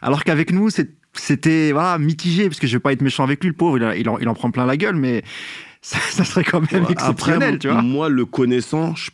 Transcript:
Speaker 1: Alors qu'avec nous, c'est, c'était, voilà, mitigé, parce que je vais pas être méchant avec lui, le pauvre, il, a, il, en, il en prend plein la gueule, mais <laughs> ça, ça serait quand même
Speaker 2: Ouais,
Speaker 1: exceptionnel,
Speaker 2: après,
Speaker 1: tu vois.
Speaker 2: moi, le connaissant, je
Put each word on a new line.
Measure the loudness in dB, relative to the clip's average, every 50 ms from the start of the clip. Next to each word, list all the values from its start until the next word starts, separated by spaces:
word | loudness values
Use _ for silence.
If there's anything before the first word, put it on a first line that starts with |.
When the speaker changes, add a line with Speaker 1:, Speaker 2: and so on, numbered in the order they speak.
Speaker 1:
Alors | -2 0 0 0 0
qu'avec | 0 2 2 2 2 2
nous, | 2 2 2
c'est, | 2 0 -2 -2 -6 _ _ _ -14
c'était, | -6 -2 -2 0 0 2 2 2 4 4 2 2
voilà, | 2 2 0 0 2
mitigé, | 2 0 0 0 -2 0 2 2 2 0
parce | 0 -2
que | -2
je | 0 0
vais | 0
pas | 2 0 0
être | 2 0
méchant | 0 0 0 0
avec | 0 0 0 -2
lui, | -2
le | 0
pauvre, | 0 2 2 2
il, | 2 2
a, | 0 0
il, | 0 -2 -2
en, | -2 -2
il | -2 -2
en | -2
prend | -2 -2 -2
plein | 0 0 0
la | 0 0 0
gueule, | 0 0 0
mais | 0 0 0 0 -2 -4 -6 -12 -14 -14 -14 -16
<laughs> | -16 -18 -20 -20 _ -12
ça, | -8 -6 -4
ça | -4 -2 -2 -2 -2
serait | 0 0 -2 0
quand | 0 0 0 0 0 0
même | 0 2
Speaker 2:
Ouais, | 0 0
Speaker 1:
exceptionnel, | 0 -2 -2 -2 -2 0 0 0 2 2 0 0
Speaker 2:
après, | 0
Speaker 1:
tu | 0 0
vois. | 0 2
Speaker 2:
moi, | 2 0 0 0 0 0
le | 0 0 0
connaissant, | -2 0 0 2 2 2 0 0 -2 -2 -2 -2 -2 -4
je | -6 -10 -12